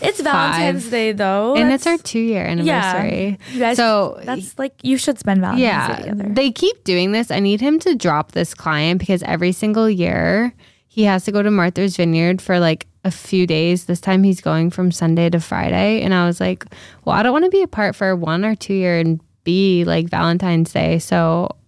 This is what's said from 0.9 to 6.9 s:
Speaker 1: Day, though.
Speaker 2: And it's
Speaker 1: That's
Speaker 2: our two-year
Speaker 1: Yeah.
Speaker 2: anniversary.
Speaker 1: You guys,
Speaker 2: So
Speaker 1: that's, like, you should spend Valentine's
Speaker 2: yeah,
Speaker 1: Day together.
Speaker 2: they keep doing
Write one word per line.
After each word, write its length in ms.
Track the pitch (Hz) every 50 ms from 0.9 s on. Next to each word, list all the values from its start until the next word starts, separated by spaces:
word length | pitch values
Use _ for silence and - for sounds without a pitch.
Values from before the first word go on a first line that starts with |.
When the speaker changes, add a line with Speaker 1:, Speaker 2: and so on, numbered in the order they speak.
Speaker 1:
Day, 200 | 233 233 220 220
though. 460 | 214 202 208 190 190 202 214 233 277
Speaker 2:
And 160 | 226 240 247 269
it's 100 | 269 -
Speaker 1:
That's 160 | 339 339 330
Speaker 2:
our 40 | -
two-year 400 | - - 226 226 226 220 185 - - 170 170 170
Speaker 1:
Yeah. 340 | - - - 185 190 180
Speaker 2:
anniversary. 420 | 180 202 - - 185 190 202 202 - - - 254
Speaker 1:
You 60 | 254
guys, 180 | 247 226 233
Speaker 2:
So 440 | 226 233 226 214 208 196 - - - -
Speaker 1:
that's, 340 | - 254 220 190 - -
like, 180 | - 269 277 - _ -
you 140 | 254 262
should 220 | 254 - 302 262 -
spend 220 | - 208 196 190
Valentine's 220 | 185 185 - 254 254
Speaker 2:
yeah, 340 | 226 185 151 131 - -
Speaker 1:
Day 60 | - - -
together. 180 | 208 208 202 208 208
Speaker 2:
they 180 | 254 269 269 226
keep 320 | - 349 392 480 - -
doing 260 | -